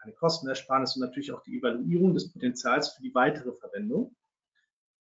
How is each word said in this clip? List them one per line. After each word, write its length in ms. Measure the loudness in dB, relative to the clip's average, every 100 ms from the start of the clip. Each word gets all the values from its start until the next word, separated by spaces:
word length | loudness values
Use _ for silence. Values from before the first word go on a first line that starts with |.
eine 120 | -18
Kostenersparnis 840 | 0 0 0 -4 -6 0 0 0 -2
und 60 |
natürlich 280 | -4 -4 -8
auch 120 | -8
die 140 | -8 -2
Evaluierung 560 | -2 0 2 4 6
des 180 | 4 0
Potenzials 560 | -4 -4 -2 0 0 0
für 140 | -6
die 120 | -2
weitere 380 | 4 4 2 -6
Verwendung. 640 | -10 -10 -6 -2 -2 -4 _ _ _ _ _ _ _ _ _